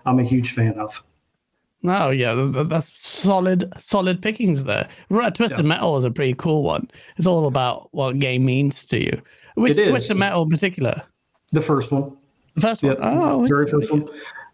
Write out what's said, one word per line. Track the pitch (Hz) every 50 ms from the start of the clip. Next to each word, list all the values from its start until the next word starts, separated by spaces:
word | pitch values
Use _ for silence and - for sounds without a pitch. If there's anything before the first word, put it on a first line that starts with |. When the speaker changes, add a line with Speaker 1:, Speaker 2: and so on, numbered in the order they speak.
| -
Speaker 1:
I'm | 131 127 127
a | 123
huge | 113 127 127 120 -
fan | - - 113 110 104 110
of. | 107 107 - - - _ _ _ _ _ _ _ _ _ _ _ _ _ _ _
Speaker 2:
No, | - 180 185 202 175 135
yeah, | 131 135 123 120 113
th-, | 123 135 139 123
th-, | 127 151 165
that's | 165 165 151 - - - -
solid, | - - - - 190 196 190 185 185 185 180 180 185 - -
solid | - - - 202 185 185 180 180
pickings | 185 214 220 214 247 190 160 135 135
there. | 135 104 104 101 - - - - -
Right, | 190 220 240 220 170
Twisted | - 233 220 135 117 151
Speaker 1:
Yeah. | 151
Speaker 2:
Metal | 160 190 - 175 151 139
is | 127
a | 123
pretty | 120 - 147 131 123
cool | - - 170 156 156 143
one. | 82 76 76 - - - - - - - -
It's | 165 185
all | 180 165 156 143
about | 127 139 127 123 117 - - - -
what | - 135 131 127 139
game | 143 131 127 127 131
means | 135 127 131 143 139 135 - -
to | - - 117 -
you. | - - - - _ - - - - -
Which | - 220 254 147
Speaker 1:
It | 175
is. | 208 180
Speaker 2:
Twisted | 139 254 - - 208 185
Metal | 196 196 196 175 165
in | 156
particular? | 165 151 - 190 180 - 135 117 - - - - _ _ _ _ _ _ _ _
Speaker 1:
The | - 156
first | 151 - 156 135 120 -
one. | 143 135 143 143 - - _ _ _ _ _ _ -
Speaker 2:
The | 165
first | 151 226 233 214 -
one? | -
Speaker 1:
Yep. | 131 -
Speaker 2:
Oh, | - 220 247 320 349 302 277 269 240 247
Speaker 1:
Very | 143 143 147
Speaker 2:
okay. | -
Speaker 1:
first | 151 147 143 -
one. | 156 147 147 - - - - - - - - -